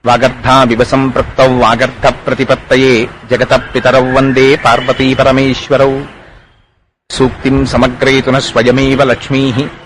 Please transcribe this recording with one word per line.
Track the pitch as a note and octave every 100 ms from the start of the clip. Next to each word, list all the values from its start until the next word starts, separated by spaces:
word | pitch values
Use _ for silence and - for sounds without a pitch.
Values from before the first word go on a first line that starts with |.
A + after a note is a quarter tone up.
| A#2+
వాగర్ధావివ | A#2+ C3 B2+ B2+ C3 B2 A2+
సంపృక్తౌ | B2 C3+ C3+ B2+ - - C3
వాగర్ధప్రతిపత్తయే | B2+ A2+ A#2 B2+ - C3+ - - B2+ C3 C3 - C3 C3 A#2 A2 - -
జగతః | B2 B2 C3
పితరౌ | - B2+ B2+ C3 B2+
వందే | C3 C3+ B2+ C3+ D3+
పార్వతీ | A#2+ A#2+ C3 B2+ C3
పరమేశ్వరౌ. | C3 C3 C3 C3+ B2 - C3+ C3+ C3+ C#3+ - - - _ _ _ _ _ _ _
సూక్తిం | - C3 - C3+ C3+ B2+
సమగ్రయతున | - B2+ - C3+ C3+ B2+ C3
స్వయమేవ | C3+ A#2+ A#2+ B2+ C3+ C3+
లక్ష్మీః | C3+ A2+ - C3+ C3+ A#2 D3 -